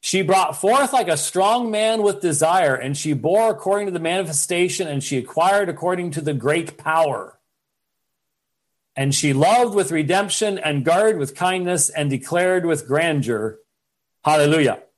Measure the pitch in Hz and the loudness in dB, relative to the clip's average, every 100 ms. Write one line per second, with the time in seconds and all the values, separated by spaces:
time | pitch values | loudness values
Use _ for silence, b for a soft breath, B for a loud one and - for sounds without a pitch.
0 | - 185 175 190 170 - 196 254 269 269 | -2 -2 2 2 2 0 2 2 4 0
1 | 180 151 - 180 190 240 240 214 220 226 | 0 -2 -2 0 2 2 0 0 0 2
2 | 208 196 180 147 160 185 160 127 131 143 | 0 0 -2 2 2 4 2 0 -4 -6
3 | 156 143 156 196 226 214 190 202 202 175 | -4 -2 0 2 2 0 -2 -2 -2 -4
4 | 165 180 180 147 - 175 180 - 175 143 | -4 -4 -4 -4 -2 0 0 -2 -4 -4
5 | 135 135 120 - 175 202 196 151 170 180 | -4 -6 -4 0 2 2 0 -4 -4 -2
6 | 175 147 147 143 120 160 165 - 160 160 | -4 -6 -4 -2 0 -2 -4 -8 -2 0
7 | 156 117 95 _ _ _ _ _ _ _ | 2 -2 -10 _ _ _ _ _ _ _
8 | _ _ _ _ _ _ _ _ _ - | _ _ _ _ _ _ _ _ _ -4
9 | 139 135 151 135 160 233 240 202 180 160 | -2 0 0 2 4 4 2 0 -2 -2
10 | 147 185 202 - 214 196 156 147 131 175 | 0 0 0 -2 -2 -2 -2 -2 2 2
11 | 220 214 135 - 180 185 180 180 147 156 | 2 2 -4 -2 -2 -2 -2 0 -2 -2
12 | 147 135 - 170 185 185 170 151 135 143 | -2 -4 -2 0 2 2 0 -2 0 0
13 | 165 151 117 113 110 - _ _ _ _ | 0 0 0 -2 -4 -8 _ _ _ _
14 | _ _ - 156 147 160 139 101 - | _ _ 2 4 4 4 2 0 -10